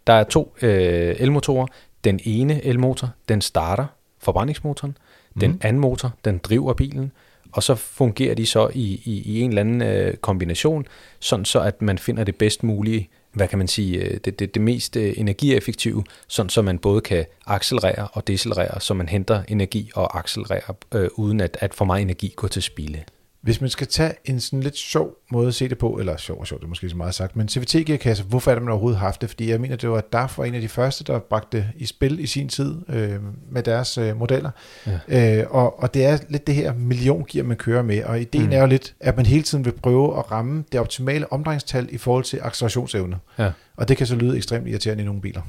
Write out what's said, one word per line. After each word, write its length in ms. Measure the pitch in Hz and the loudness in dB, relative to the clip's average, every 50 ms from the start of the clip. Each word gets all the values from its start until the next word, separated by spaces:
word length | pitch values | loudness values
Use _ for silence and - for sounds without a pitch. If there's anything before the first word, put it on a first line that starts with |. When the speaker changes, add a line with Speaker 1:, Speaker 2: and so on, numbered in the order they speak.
| - | 4
Speaker 1:
der 60 | 120 | 6
er 120 | 113 110 107 | 6 6 6
to, 300 | - - 160 147 - - - | 4 2 0 0 0 -6 0
øh, 520 | 127 113 101 95 92 87 87 85 85 85 87 - | 2 4 4 4 4 4 4 2 2 0 0 2
elmotorer. 480 | 127 139 147 143 - - 135 127 127 131 - - - _ _ _ - | 2 2 2 2 2 0 0 0 0 -4 -6 -16 -20 _ _ _ 2
Den 160 | 110 95 92 - | 2 2 2 0
ene 400 | 117 107 120 131 147 151 143 - | 0 0 2 2 2 2 0 0
elmotor, 460 | 135 120 123 127 131 127 - 131 123 - _ - - | 0 2 2 2 2 0 -2 -6 -8 -8 _ -2 0
den 120 | 110 101 | 0 0
starter 460 | - - - - 80 82 95 113 139 143 - _ _ _ _ _ | 0 0 -2 -2 0 0 0 0 -2 -4 -8 _ _ _ _ _
forbrændingsmotoren. 720 | - - - 90 113 147 147 - - 151 139 - - 143 143 _ _ _ _ _ _ _ - - | -2 0 2 2 0 0 -2 -4 -4 -6 -4 -4 -6 -10 -10 _ _ _ _ _ _ _ -2 2
Den 100 | - 127 | 2 2
Speaker 2:
Mhm. 100 | 170 185 | 2 2
Speaker 1:
anden 180 | - 110 117 139 | 2 2 2 4
motor, 320 | 143 127 123 - - 123 - _ - | 2 2 0 0 -4 -6 -6 _ -2
den 140 | 107 98 87 | -2 -2 -2
driver 340 | - - 110 131 143 131 127 | 0 0 0 2 2 0 0
bilen. 380 | - 135 139 143 135 135 135 - _ _ _ _ _ _ - | 0 0 -2 -2 -6 -6 -6 -8 _ _ _ _ _ _ -6
Og 100 | - 123 | -4 -2
så 120 | - - 127 | 2 2 0
fungerer 600 | 117 - - - - 135 117 101 - 131 120 113 | 0 0 -10 -2 0 2 2 2 0 0 0 0
de 120 | 113 110 | 0 0
så 240 | 107 - 110 110 - - | 2 4 4 2 2 2
i, 260 | 135 113 98 95 - - | -2 -2 -2 -4 -4 -4
i, 180 | 120 104 101 104 | -6 -6 -4 -4
i 160 | 107 107 113 | -4 -2 0
en 100 | 123 127 | 0 2
eller 100 | 107 101 | 2 2
anden, 220 | 104 113 120 123 | 2 2 2 0
øh, 320 | 117 107 101 95 92 95 95 | 0 0 0 0 0 0 -2
kombination, 720 | - - - 95 90 90 85 85 - - 156 160 151 135 - - - - - - - | -2 -2 -2 0 0 0 -2 -2 0 0 0 0 0 -4 -8 -12 -20 -20 -20 -18 -8
sådan 240 | - - - 98 104 | -2 -2 -2 0 0
så 160 | - - 123 | 2 2 4
at 220 | 87 104 - - | 2 2 0 0
man 160 | 110 104 95 - | 0 0 0 0
finder 260 | - - 117 110 107 | -2 -4 -2 0 -2
det 120 | 101 98 | -2 0
bedst 260 | - 110 107 - - | 2 2 2 2 0
mulige, 460 | - 113 107 101 104 110 113 107 98 - _ _ _ _ | -2 -2 0 0 0 -2 -2 -2 -4 -6 _ _ _ _
hvad 160 | - 107 95 - | -2 0 0 0
kan 100 | - 98 | 2 0
man 100 | 92 90 | 0 0
sige, 300 | - 107 104 92 87 87 | 0 0 0 0 0 -2
øh, 200 | 92 95 98 - - | -2 -4 -4 -4 -4
det, 140 | 95 95 - | -6 -4 -4
det, 160 | 101 98 - | -6 -2 0
det 80 | 107 | 2
mest, 340 | 107 117 123 117 - - - | 2 2 2 0 -4 -4 -2
øh, 180 | 120 107 101 - | 0 0 0 0
energieffektive, 880 | - 107 101 98 - 151 139 127 117 - - 117 - - 117 104 104 98 - - - _ - | 0 0 -2 0 2 2 4 4 2 2 -2 -6 -2 -2 -2 -2 -2 -4 -6 -12 -20 _ -6
sådan 220 | - - 104 92 | -2 -2 -2 2
så 120 | - 113 | 2 2
man 160 | 104 95 90 85 | 2 2 2 2
både 220 | - 101 101 110 | 2 2 2 2
kan 240 | - - 104 85 80 - _ _ - | 2 0 0 0 0 -2 _ _ -4
accelerere 600 | - 101 95 - - 131 117 95 95 - - 104 104 | -4 -2 -2 0 0 0 2 2 2 0 0 -6 -8
og 140 | - 110 - | -8 -6 -2
decelerere, 540 | - 98 95 - 113 101 92 90 87 - 98 | -2 -2 0 0 -2 0 -2 -2 -2 -4 -6
så 140 | - - 101 | -2 -2 -2
man 140 | 95 87 78 | -2 0 0
henter 340 | 101 98 95 - 110 101 92 - | -2 -2 2 2 0 0 0 -2
energi 420 | 107 101 98 95 - 107 101 110 - | 0 0 0 0 -2 -4 -4 -4 -4
og 240 | 98 92 - - 80 | -2 -2 -2 -2 -4
accelererer, 560 | 82 - - 107 101 - 92 92 - - 101 - - - - | -6 -6 -8 -8 -6 -4 -6 -6 -4 -8 -12 -12 -10 -4 -2
øh, 140 | 107 92 90 - | -2 0 0 -2
uden 240 | - 107 104 107 107 | -2 -2 0 2 0
at, 160 | 92 85 - - | 0 -2 -2 -4
at 140 | 104 98 - | -6 -6 -2
for 100 | - 104 | -2 0
meget 180 | 95 90 98 | 2 2 0
energi 300 | 101 92 90 - 98 92 - | 0 -2 -2 -4 -6 -8 -6
går 120 | - - 92 | -6 -6 -4
til 140 | - 95 | -4 -4
spilde. 360 | - - - - 76 76 76 78 78 - _ _ _ _ _ _ | -6 -6 -8 -8 -8 -8 -8 -10 -12 -14 _ _ _ _ _ _
Speaker 2:
Hvis 180 | - 113 113 - | -2 0 0 0
man 100 | 135 123 | 0 -4
skal 160 | - - 143 | -4 -4 -6
tage 260 | - - - 160 156 156 - - | -4 0 2 2 0 0 -6 -6
en 160 | - 131 123 | -4 -4 -4
sådan 200 | - - 139 135 | -2 -4 -4 -2
lidt 160 | 131 143 - | -2 -2 -4
sjov 380 | - - - - 151 160 170 - _ _ - | -6 -8 -2 0 0 0 -2 -6 _ _ -2
måde 180 | 120 120 120 123 | 0 2 2 2
at 60 | 117 | 2
se 140 | - 127 127 | 0 -2 -2
det 100 | 120 - | -2 -2
på, 120 | 120 113 | -2 -2
eller 240 | - - 101 90 82 | 0 -2 -2 -2 -4
sjov 240 | - - - - - | -4 -6 -10 -10 -8
og 60 | - | -8
sjov, 120 | - - - | -10 -10 -10
det 60 | - | -8
er 40 | 82 | -10
måske 220 | 87 - 92 90 | -8 -8 -8 -6
så 60 | 85 | -6
meget 180 | 87 85 90 92 | -4 -4 -4 -4
sagt, 220 | - 95 95 - | -4 -4 -4 -2
men 120 | 113 107 104 | -2 -2 0
C 80 | - | -2
V 60 | 123 123 | -4 -2
T-gearkasse, 580 | - - 160 160 151 151 135 - - 110 101 95 | 2 2 2 2 2 0 0 2 2 0 0 0
hvorfor 260 | 95 123 123 - 139 | 0 0 2 4 4
er 40 | 120 | 2
det, 80 | - 120 | 2 2
man 60 | 120 | 0
overhovedet 260 | 113 98 113 120 117 95 | 0 2 2 2 2 2
har 80 | 107 | 0
haft 140 | 117 - - | -2 -2 -4
det? 80 | 123 110 | -6 -8
Fordi 200 | - - 113 113 | -6 -4 -2 0
jeg 100 | 113 113 | 0 0
mener, 160 | 127 135 131 | 0 -4 -6
det 140 | 117 123 117 | -4 -2 0
var 100 | 113 110 | 0 -2
DAF 380 | 107 - - 117 131 131 - - | -2 0 -2 -2 -2 -2 -4 -4
var 60 | 131 | -4
en 100 | 120 120 | -4 -4
af 60 | 120 | -4
de 80 | 113 110 | -6 -4
første, 360 | - - 104 - - - 156 | -2 0 0 0 -2 -4 -4
der 140 | - 131 113 | -4 -4 -4
bragte 380 | - - 101 92 - - - 110 | -2 -2 -2 -2 -2 -2 -2 -2
det 80 | 101 107 - | -2 -2 -6
i 100 | - 120 | -8 -10
spil 340 | - - - 139 135 151 175 | -10 -4 0 0 0 0 -2
i 60 | 151 | -4
sin 220 | 120 - 135 143 127 | -4 -4 -4 -4 -4
tid, 260 | - - 139 143 160 165 175 - | -4 -4 -4 -4 -4 -8 -8 -6
øh, 260 | 135 113 107 104 101 101 104 101 107 - - - | -4 -2 -2 -2 -4 -6 -8 -10 -12 -14 -14 -6
med 120 | 127 123 | -6 -4
deres, 360 | 117 117 113 120 127 - - 127 | -2 0 0 0 -2 -4 -4 -2
øh, 180 | 113 107 107 | -2 -2 -2
modeller. 340 | 113 120 117 131 135 147 143 - - - - - - - 110 95 85 - - | -2 0 0 0 0 0 -4 -10 -12 -18 -20 -20 -10 -6 -4 -4 -4 -2 2
Speaker 1:
Ja. 300 | 135 123 117 113 110 110 | 4 4 6 6 4 4
Speaker 2:
Øh, 60 | 110 - | 2 2
og, 320 | - 131 123 113 - - | 2 4 4 4 2 0
og 120 | 127 117 - | -2 0 2
det 100 | 135 131 | 4 4
er 140 | 139 156 143 - - | 4 4 2 0 -4
lidt 180 | 143 147 - | -6 -2 0
det 80 | 156 139 | 2 0
her 180 | 147 156 143 120 | 2 2 0 -2
milliongear, 720 | 120 120 123 127 123 123 135 147 170 143 - - 143 131 | 0 0 0 0 2 4 2 2 2 0 -4 -4 -2 -2
man 120 | 120 117 | -2 -2
kører 260 | - - 110 117 123 | -2 0 0 2 2
med, 220 | 120 110 101 104 - | 2 2 0 0 0
og 160 | 110 113 117 | -2 -2 -2
ideen 260 | 120 117 - 147 - | -2 -2 0 2 2
Speaker 1:
Mm. 60 | 104 | 4
Speaker 2:
er 80 | 139 135 | 6 6
jo 60 | 135 | 6
lidt, 280 | 131 131 131 - - - - | 6 6 4 2 -4 -14 -4
at 160 | - 127 - | 0 0 2
man 100 | - 120 | 4 6
hele 160 | 104 135 156 | 6 6 4
tiden 220 | 147 - 151 139 127 | 4 2 -2 0 0
vil 80 | 120 | -2
prøve 460 | - - - 123 123 131 143 151 - - | -2 0 2 4 4 6 4 4 2 -2
at 120 | - - | -4 -2
ramme 320 | 110 110 117 131 151 156 151 - | -4 -4 -2 -2 -4 -4 -6 -2
det 80 | 131 120 | -2 -2
optimale 520 | 113 117 - - 127 135 143 151 147 - | -2 -2 -4 -4 -4 -2 -2 -2 -2 -2
omdrejningstal 560 | 131 143 151 160 151 143 - - - 127 123 - | -4 -4 -2 -2 -4 -4 -4 -4 -4 -4 -4 -4
i 80 | 135 117 | -8 -6
forhold 260 | - 123 123 131 127 | 0 2 2 2 0
til 160 | - - - | -2 -6 -6
accelerationsevne. 760 | - 113 - - 123 110 - 123 131 127 - 101 92 90 92 90 - _ - - | -6 -6 -4 -2 -2 0 0 -2 -4 -2 -2 -4 -2 -2 -6 -8 -8 _ -4 -2
Speaker 1:
Ja. 120 | 110 95 82 - _ _ - | 0 0 0 -4 _ _ -6
Speaker 2:
Og 120 | - 117 110 | -4 2 2
det 80 | 131 | 2
kan 100 | - 131 | 2 2
så 100 | 117 123 | 0 0
lyde 200 | 117 120 123 131 | 0 2 0 0
ekstremt 320 | 120 - - 117 117 120 117 | -2 -2 -4 -4 -4 -4 -4
irriterende 340 | 107 101 - 107 107 107 | -4 -4 -4 -4 -4 -4
i 40 | 104 | -4
nogle 140 | 101 101 101 | -4 -6 -6
biler. 220 | 95 - - 98 87 | -6 -8 -8 -8 -10